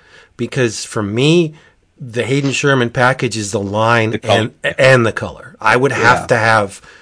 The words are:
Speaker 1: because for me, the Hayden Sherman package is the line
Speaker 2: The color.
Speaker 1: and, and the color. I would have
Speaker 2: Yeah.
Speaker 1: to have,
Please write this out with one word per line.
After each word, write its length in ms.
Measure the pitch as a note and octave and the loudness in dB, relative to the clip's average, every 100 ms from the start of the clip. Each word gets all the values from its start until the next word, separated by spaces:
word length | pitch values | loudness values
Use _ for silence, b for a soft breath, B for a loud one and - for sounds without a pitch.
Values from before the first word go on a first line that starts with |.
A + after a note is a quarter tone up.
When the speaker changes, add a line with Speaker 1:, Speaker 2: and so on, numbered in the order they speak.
| b b b - | b b b -10
Speaker 1:
because 480 | A#2+ C3+ A#2+ G2+ | -6 -2 -2 -4
for 180 | - A2+ | -8 -6
me, 520 | G2+ A2 D3 F3 D#3 D#3 b b _ - | -4 0 2 2 0 -6 b b _ -20
the 240 | B2+ A#2 | -8 -6
Hayden 300 | - C#3 C#3 | -2 -2 -2
Sherman 380 | B2+ C#3+ C3+ A#2 | 0 0 2 0
package 460 | B2+ B2 C3 A#2+ G#2+ | 0 0 0 -4 -6
is 140 | G2+ | -6
the 80 | G#2+ | -6
line 500 | G2 G#2 A2+ A#2 A2 | -4 0 2 2 0
Speaker 2:
The 80 | A2 | -2
color. 320 | A2 G#2 A#2 - | 0 0 -2 -6
Speaker 1:
and, 120 | C#3 - | -6 2
and 260 | C3 B2+ A2 | 4 4 2
the 60 | |
color. 440 | - D#2 - - - | -2 -8 -12 -20 -4
I 140 | G#2+ B2 | 0 2
would 140 | C3+ | 2
have 280 | A#2 A#2 B2 | 2 2 2
Speaker 2:
Yeah. 60 | - | 0
Speaker 1:
to 80 | A#2+ | 0
have, 460 | A2+ A2 G2+ - B B | 2 2 0 -6 B B